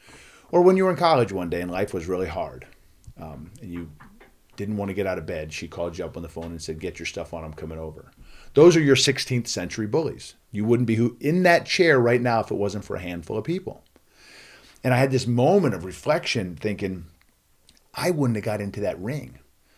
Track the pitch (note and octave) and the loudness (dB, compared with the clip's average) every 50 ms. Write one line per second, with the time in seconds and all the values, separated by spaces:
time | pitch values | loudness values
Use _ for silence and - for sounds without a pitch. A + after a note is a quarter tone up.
0 | _ - - - - - - - _ - - F3 F3 F#3 F#3+ F#3+ F#3+ F#3 F3 - | _ -20 -20 -20 -20 -20 -20 -20 _ 0 4 6 8 8 8 6 4 2 2 2
1 | F3 E3 D#3+ B2+ A2+ F#2+ G2 F#2 F2+ E2+ F2+ F2 F2+ F2+ F2 F#2 G#2 - - F2+ | 4 4 6 4 4 2 0 -4 -4 -2 -2 -2 -4 -4 -2 -2 -4 -2 -4 -6
2 | D#2+ F2+ F#2 F2+ F#2 E2 E2 F#2 D#2+ C#2+ B1+ C2 - - - _ _ _ _ _ | -4 -4 -4 -4 -4 -4 -4 -6 -6 -8 -10 -16 -20 -20 -20 _ _ _ _ _
3 | _ - - - E2 D#2+ D2 C2+ D#2 F2 G2+ - A2+ F#2 F2 F2 E2+ D2+ D2 - | _ -20 -18 -16 -16 -14 -14 -16 -16 -18 -18 -18 -16 -12 -10 -10 -10 -12 -16 -20
4 | - - - - - _ _ _ _ _ _ - G2+ G2+ G#2+ G2+ G2+ G2 F#2 G#2 | -20 -20 -20 -20 -20 _ _ _ _ _ _ -10 -8 -6 -4 -4 -4 -4 -4 -4
5 | G2 F#2+ F#2 F2 D#2 D#2 E2 D#2 D#2 D2+ D2+ - E2+ D#2+ - F2+ F2 F2 E2 F2+ | -2 -2 -2 -4 -6 -8 -8 -8 -8 -8 -10 -12 -12 -12 -8 -6 -6 -6 -6 -8
6 | F2 E2 - E2+ E2 D#2 - E2 E2 E2+ E2+ D#2+ - - D#2 D#2 F#2+ F2 - - | -10 -10 -10 -12 -14 -12 -12 -12 -10 -10 -10 -12 -10 -10 -10 -8 -8 -10 -10 -8
7 | E2+ - - - D#2+ - F2 E2 D#2+ D#2 D2+ - E2 D#2+ D#2+ D#2+ D#2+ D#2 D2+ - | -12 -10 -8 -8 -10 -8 -10 -12 -10 -12 -12 -12 -12 -12 -10 -10 -10 -12 -12 -16
8 | - - _ _ - - - - - - - C#3 D#3+ F3 D#3 E3 D3+ C#3 C3+ - | -20 -20 _ _ -20 -20 -20 -20 -20 0 6 8 8 8 8 8 6 6 4 4
9 | - C#3+ C3 - - - C3 A#2+ A#2 - - G2 F2+ F2+ - A2+ G#2+ G2+ A#2+ D#3+ | 4 0 0 -2 -4 -2 -2 -4 -2 -4 -6 -6 -6 -6 -6 -6 -6 -2 -2 -2
10 | D#3+ A#2+ D2+ - - - - _ _ _ - G2+ G#2+ A#2 A#2+ A#2+ B2 A2+ A2+ A2 | -2 -2 -8 -10 -16 -20 -20 _ _ _ -6 -4 2 2 2 2 4 2 2 2
11 | A#2 A#2+ - - - D3 E3 F#3 F3+ F3 E3+ D#3 - - - - F3 E3 C#3+ B2+ | 2 0 0 -2 -2 0 2 4 4 6 4 4 2 0 0 2 4 6 6 6
12 | A#2 A#2+ B2 B2 B2 B2 A#2 A2+ - - - F#2+ G2+ G2+ F#2+ G#2 - - G2+ - | 6 4 4 4 2 2 2 2 0 -2 -2 -2 -2 -2 -2 -6 -8 -8 -8 -8
13 | F#2 F2 F2 E2+ D#2 - - A2 A2 D#3+ F3 F#3+ - - - - _ _ _ _ | -6 -8 -8 -8 -8 -6 -6 -6 -4 -4 -6 -6 -6 -10 -14 -14 _ _ _ _
14 | _ _ _ _ - - - - - - - - - - - _ - B2+ B2 B2 | _ _ _ _ -20 -20 -20 -20 -20 -20 -20 -20 -20 -20 -20 _ 0 2 4 4
15 | C3+ C3+ C3 B2+ - B2 A#2 A#2+ B2+ D#3 F#3+ G3+ E3+ B2+ G2 E2+ E2 F#2 F2+ - | 4 4 2 0 0 2 2 4 4 6 6 4 4 2 0 -2 -6 -10 -12 -8
16 | - C#3+ D3+ E3+ E3 - - A#2+ F#2+ F2+ E2+ D#2 - G#2+ G2+ F#2 G2+ F#2+ F#2+ F2 | -2 0 0 0 0 -2 -4 -4 -4 -6 -8 -6 -4 -4 -4 -2 -4 -4 -4 -6
17 | E2+ - _ _ _ _ _ _ _ _ _ _ _ _ _ _ _ _ - - | -10 -16 _ _ _ _ _ _ _ _ _ _ _ _ _ _ _ _ -10 -4
18 | C3+ F3+ F3 D3+ C3+ A#2+ A2 G#2 G2+ A2 G#2+ G2+ G2+ G2 F#2+ G#2 G2+ F#2 E2 E2+ | -2 -2 0 2 0 0 0 -2 -2 -4 -4 -4 -4 -6 -6 -4 -4 -4 -4 -4
19 | F#2 A2+ D3+ C#3+ - - - - _ _ _ _ _ _ _ | -6 -8 -8 -8 -10 -12 -18 -20 _ _ _ _ _ _ _